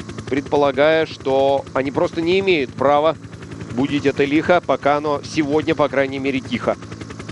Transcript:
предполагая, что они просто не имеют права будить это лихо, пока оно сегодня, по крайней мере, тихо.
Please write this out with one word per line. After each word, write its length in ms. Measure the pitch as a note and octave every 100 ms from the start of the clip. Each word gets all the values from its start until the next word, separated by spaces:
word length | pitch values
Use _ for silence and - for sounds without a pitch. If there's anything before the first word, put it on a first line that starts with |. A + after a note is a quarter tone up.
| - - -
предполагая, 800 | C3 C#3 D3 C#3+ C3 D3+ D#3+ D#3
что 580 | - C#3 C3+ C3+ C#3 -
они 180 | C#3+ C3+
просто 280 | C3 F3 -
не 200 | E3 F#3
имеют 300 | G3 E3+ B2
права 420 | - C3 D3 D#3 D#3 - - - - -
будить 320 | A#2 C#3 C#3+
это 180 | C#3 C3+
лихо, 380 | C#3 D3 D3+ F3+
пока 340 | - C3+ C#3+ D3
оно 240 | D3+ C#3+
сегодня, 500 | - D#3 D3 D3+ D3
по 140 | D3 C#3+
крайней 300 | B2+ C3+ C3+
мере, 220 | C3+ C3+
тихо. 360 | A2+ A#2 - G#2 - - - - -